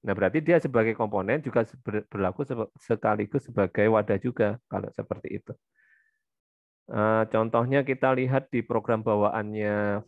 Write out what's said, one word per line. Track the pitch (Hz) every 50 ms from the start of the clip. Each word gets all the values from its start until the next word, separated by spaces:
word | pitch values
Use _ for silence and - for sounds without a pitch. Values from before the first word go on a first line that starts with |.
Nah, | - 101 98
berarti | - 101 92 113 156
dia | 151 156 175 160
sebagai | - 151 127 117 110 113 110 -
komponen | 117 104 104 101 92 98 117 156
juga | 147 135 - 120 113 - - - _
ber-, | - 104 107 104 _
berlaku | - 101 95 90 90 -
sebe-, | 143 - 131 117 110 - _ -
sekaligus | - - 117 110 - 110 107 104 107 104 - 139 -
sebagai | - 120 - 98 92 _ - 104
wadah | 110 110 107 101 - 104 98
juga | - 123 123 - 113 104 104 117 _
kalau | _ - 98 98 -
seperti | - - 104 - 104 104 - - - 104
itu. | _ - - _ _ _ _ _ _ _ _ _ _ _ _ _ _ _ _ _ _ _ _ _ _ _ _ _ _ -
Eh, | - 110 107 110 110 110 110 107
contohnya | - 113 110 113 113 117 117 123 135 143 135
kita | 135 131 127 - 131
lihat | 131 127 131 127 135 131 131 _
di | - 120 113
program | _ 120 113 107 - 113 110 107
bawaannya | 113 107 104 104 104 - 113 104 104 107 107 104 104 104 104 104 104 101 104 104